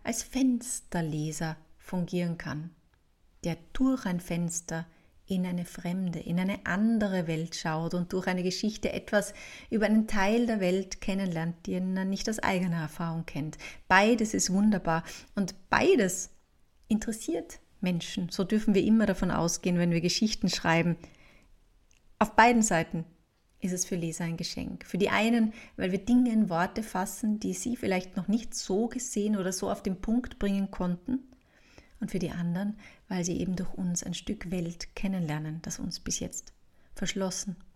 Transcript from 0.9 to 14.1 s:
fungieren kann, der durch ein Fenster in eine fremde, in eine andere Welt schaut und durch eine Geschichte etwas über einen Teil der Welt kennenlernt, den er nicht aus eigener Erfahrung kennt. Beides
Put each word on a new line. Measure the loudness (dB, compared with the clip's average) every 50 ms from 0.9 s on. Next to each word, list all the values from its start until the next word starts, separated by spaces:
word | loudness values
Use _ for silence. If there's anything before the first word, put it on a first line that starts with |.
| -2 -2 0 0 -2 -2 -2 -4 -4 -4 -4 -4 -4 -8 -12 -20 -20 -20
fungieren | -10 -6 -4 -2 -2 0 0 0 0 0 -2
kann, | -4 -6 -6 -6 -6 -8 -10 -12 _ _ _ _ _ _ _ _ _ _ _ _ _ -4
der | -4 -4 -4 -8 -6
durch | 0 2 2 4 2 2 0
ein | -2 -2 -2
Fenster | -2 -2 -2 -2 -2 -2 -4 -6 -6 -6 -6 -6 -6 -8 -14 _ _ _ _ -14 -6
in | -4 -2 -2 0
eine | 0 -2 -4 -4
fremde, | -6 -8 -8 -6 -4 -2 -2 -2 -2 -4 -4
in | -4 -2 0 0
eine | 0 0 -2 -2 -2
andere | -2 0 2 4 4 4 4 2 2 2 0 0 0
Welt | 0 -2 -2 -4 -6
schaut | -4 -2 -2 -2 0 -2 0 0
und | -2 -2 -2
durch | -2 -2 0
eine | 0 0 0
Geschichte | 0 -2 -2 -2 -2 -2 -2 -2 -4 -4
etwas | -4 -4 -4 0 0 0 0 0 -6 -14 -16 -16 -18 -16 -8 -2
über | 0 2 4
einen | 4 4 4 4 4
Teil | 2 4 4 4 4 4 4
der | 2 2 2
Welt | 2 2 2 2 0 -4 -8 -6
kennenlernt, | -4 -2 -2 0 0 0 -2 -2 -2 -2 -4 -6 -6 -4
den | -2 -2 0 0 0
er | 0 0
nicht | 0 -2 -2 -2 -2
aus | -2 -2
eigener | 0 0 0 2 2 0 0 0
Erfahrung | -2 -4 -6 -6 -4 -4 -4 -6 -6
kennt. | -6 -6 -6 -6 -6 -8 -10 -14 -16 -16 -6 2
Beides | 6 6 8 8 6